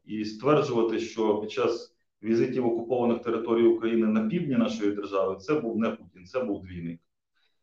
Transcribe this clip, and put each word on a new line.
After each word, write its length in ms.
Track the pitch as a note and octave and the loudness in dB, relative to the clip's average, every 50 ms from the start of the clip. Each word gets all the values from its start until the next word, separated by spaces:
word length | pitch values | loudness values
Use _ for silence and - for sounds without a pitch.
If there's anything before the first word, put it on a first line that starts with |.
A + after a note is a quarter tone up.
| _ | _
І 180 | - G#2 G#2+ G#2+ | -10 -6 -6 -6
стверджувати, 720 | G#2+ A2 - B2 C#3 D3+ C#3+ B2 B2 A#2+ A2+ A2+ A2+ A2+ G#2 | -6 -8 -2 2 4 4 4 4 2 2 2 2 2 0 -2
що 400 | A2 - - A2+ A2 G#2+ G#2 G#2 | -4 -4 -2 0 0 2 2 0
під 120 | G#2+ - | -2 -4
час 440 | - B2+ A#2+ A2 - A2+ - - _ _ _ _ _ _ - | -2 0 0 0 0 -2 -6 -14 _ _ _ _ _ _ -4
візитів 440 | A2 A2+ A#2 C3 B2+ B2+ C3 A#2+ | 0 2 2 2 2 0 0 0
окупованих 560 | A#2 A2+ - - - B2+ A#2+ A#2+ A#2 A2+ A2+ - | 0 0 -2 -2 -2 -2 0 2 2 0 0 -2
територій 420 | A#2+ A#2 A2+ A2+ A#2 A#2 A#2 A#2 | -2 -4 -2 0 0 2 4 6
України 420 | A2+ A2+ A2 A2 A2+ A#2 A2 G#2+ | 6 4 4 2 0 2 2 2
на 220 | G#2+ G#2+ A2 A2 A2 | 2 2 2 2 0
півдні 280 | E3 F3 E3 C#3+ C3 | 0 0 0 0 2
нашої 360 | A#2 A2+ G#2 - G#2+ G#2 G2+ G2+ | 2 2 0 0 0 0 -2 0
держави, 440 | G2+ G2+ G2 G2 F#2+ F#2+ F#2+ F#2+ | -2 -4 -2 0 0 0 0 -2
це 180 | F#2+ - - D3+ | -4 -2 -2 -2
був 240 | D3+ A#2 A2+ G2+ G#2 | 0 0 -2 -2 -2
не 120 | A2+ A2 | -2 -2
Путін, 360 | - - - - - F#2 F2 | -4 -6 -10 -18 -20 -20 -16
це 180 | F2 - B2+ - | -8 -4 -4 -2
був 180 | G#2+ G2+ F#2 F#2 | -2 -4 -6 -6
двійник. 380 | F2+ F2+ F2 E2+ E2+ E2+ E2 _ _ _ _ _ _ _ _ _ _ _ _ | -10 -10 -10 -8 -8 -10 -12 _ _ _ _ _ _ _ _ _ _ _ _